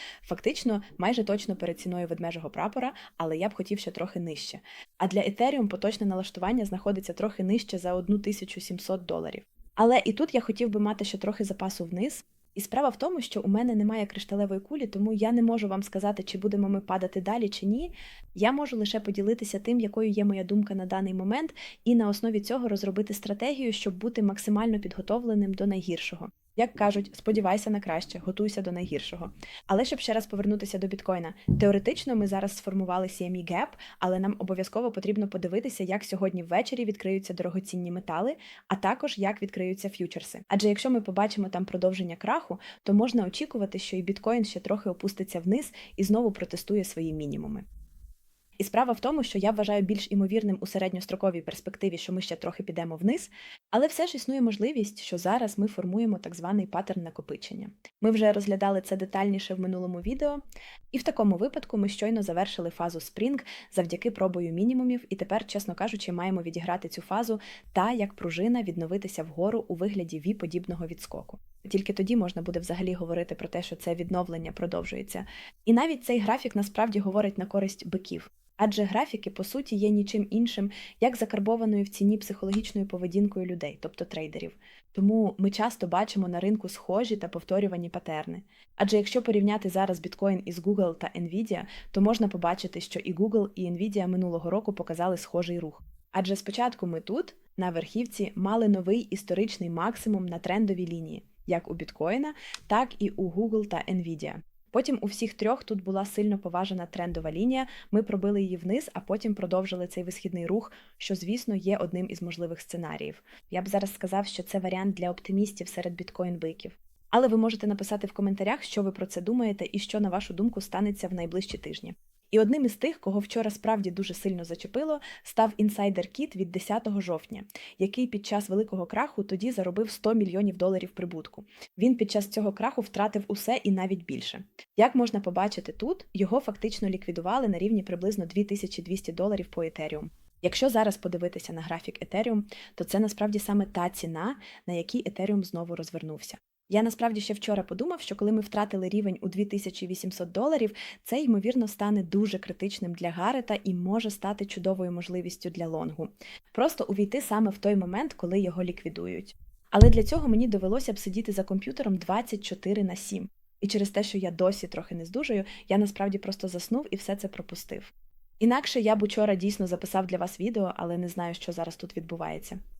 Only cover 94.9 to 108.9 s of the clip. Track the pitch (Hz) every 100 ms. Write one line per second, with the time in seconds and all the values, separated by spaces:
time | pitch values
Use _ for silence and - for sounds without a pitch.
94.9 | 165 180 175 - 170 170 175 156 - -
95.9 | - _ 190 185 196 - 208 240 240 180
96.9 | 165 - 254 359 - _ - 180 165 165
97.9 | 220 240 - 202 - 190 226 220 196 180
98.9 | 226 208 196 - 180 220 - 170 165 196
99.9 | 233 214 202 180 170 - 196 208 180 170
100.9 | 165 160 156 - _ - 175 - 165 160
101.9 | - 160 240 302 294 - - - 214 254
102.9 | - 202 - 190 170 226 214 208 - -
103.9 | 185 165 156 151 165 - _ _ 240 254
104.9 | 254 202 - 220 - 214 262 - 208 185
105.9 | 190 196 208 208 196 185 175 190 185 170
106.9 | - 175 165 160 160 240 262 262 - -
107.9 | 208 214 202 202 202 190 180 180 240 311